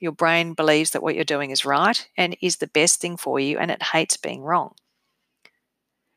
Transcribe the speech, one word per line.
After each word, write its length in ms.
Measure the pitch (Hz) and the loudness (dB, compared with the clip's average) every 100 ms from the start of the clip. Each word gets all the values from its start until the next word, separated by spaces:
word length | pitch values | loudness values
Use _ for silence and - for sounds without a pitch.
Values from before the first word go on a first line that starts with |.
Your 120 | 170 | -8
brain 420 | 151 165 170 170 | 0 2 2 0
believes 360 | 165 156 151 156 | 0 4 4 2
that 120 | - | -2
what 120 | 160 | -2
you're 100 | - | -2
doing 260 | 156 143 143 | -2 -2 -2
is 140 | 135 | -4
right 440 | 139 139 185 240 - - | 0 2 2 0 -4 -2
and 200 | 175 - | -2 -2
is 160 | 185 - | -2 -2
the 100 | - | 0
best 340 | 151 160 - | 2 2 2
thing 160 | 175 170 | -4 -6
for 220 | 139 131 | -4 0
you, 200 | 139 147 | 0 -2
and 120 | 175 | -2
it 120 | - | -4
hates 340 | - 165 165 - | -2 0 0 -4
being 260 | 156 131 | -6 -8
wrong. 320 | 139 170 139 - _ _ _ _ _ _ _ _ _ _ _ _ _ | -2 -2 -2 -10 _ _ _ _ _ _ _ _ _ _ _ _ _